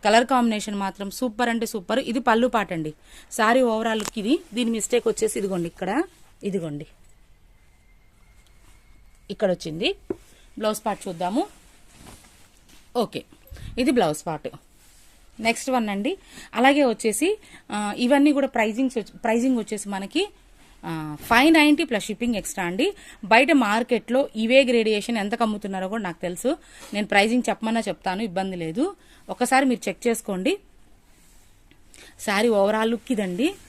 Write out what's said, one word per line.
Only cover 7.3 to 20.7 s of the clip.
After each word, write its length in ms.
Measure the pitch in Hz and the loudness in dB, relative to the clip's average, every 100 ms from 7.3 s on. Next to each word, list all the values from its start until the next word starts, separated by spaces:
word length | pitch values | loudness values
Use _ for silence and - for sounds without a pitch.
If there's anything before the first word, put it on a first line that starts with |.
| - _ _ _ _ _ - _ _ - - _ - - - _ - - - - | -20 _ _ _ _ _ -20 _ _ -20 -20 _ -20 -20 -20 _ -20 -20 -20 -16
ఇక్కడ 200 | 196 208 | -2 0
వచ్చింది. 440 | 180 165 156 247 403 - - - - - - | 0 -4 -4 -4 -4 -10 -12 -12 -20 -20 -6
బ్లౌజ్ 220 | 214 214 - | -4 -2 -4
పార్ట్ 220 | 196 - | -6 -8
చూద్దాము. 380 | 170 180 220 403 - - - - - - - - - - _ _ - - - | -4 -2 -2 -4 -8 -20 -20 -20 -20 -20 -20 -20 -20 -20 _ _ -20 -8 -4
ఓకే, 280 | 214 - - - - - - - | -4 -6 -14 -20 -20 -18 -14 -2
ఇది 120 | 262 | 0
బ్లౌజ్ 360 | 247 175 151 - | 2 2 0 -6
పార్ట్. 220 | 156 - - _ _ - - - - - - | -8 -8 -14 _ _ -20 -20 -20 -20 -20 -4
నెక్స్ట్ 300 | 226 233 - | -2 -2 -2
వన్ 180 | 254 214 | -2 -2
అండి. 300 | 196 214 381 - - - | -2 -4 -6 -10 -20 -10
అలాగే 300 | - 254 285 | 0 2 4
వచ్చేసి, 540 | 269 214 226 208 330 427 - - _ | 2 2 -2 0 -2 -2 -8 -20 _
ఆ, 220 | 208 208 - | -6 -6 -2
ఇవన్నీ 360 | 240 285 294 | 2 6 6
కూడా 140 | 285 277 | 4 0
ప్రైజింగ్స్ 520 | 247 220 220 262 240 | 0 0 0 -2 -2
వచ్చి, 200 | 196 - | -8 -6
ప్రైజింగ్ 340 | 233 226 254 254 | 0 2 2 0
వచ్చేసి 300 | 208 214 208 | -2 -8 -6
మనకి, 400 | 196 196 302 403 - _ - - | -8 -4 -4 -4 -6 _ -20 -20